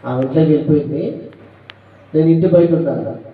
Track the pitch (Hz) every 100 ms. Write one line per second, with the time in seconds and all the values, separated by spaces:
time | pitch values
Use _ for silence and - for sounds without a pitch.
0 | 127 127 135 156 160 151 - 151 - 151
1 | 180 - - - - - _ - _ _
2 | - 156 160 165 175 175 170 165 - -
3 | - - -